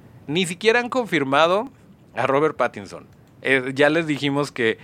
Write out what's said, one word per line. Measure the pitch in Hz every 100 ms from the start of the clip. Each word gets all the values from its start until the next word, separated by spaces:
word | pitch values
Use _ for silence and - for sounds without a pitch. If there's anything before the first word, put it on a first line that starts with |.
| - - -
Ni | 165 175
siquiera | 180 214 240
han | 240
confirmado | 262 214 160 135 143 165 196 - - - - -
a | 107 131
Robert | 139 156 -
Pattinson. | 120 107 98 85 - - _ -
Eh, | 135 135 127
ya | 135 147
les | 160 156
dijimos | 135 143 139 143
que | - 113 101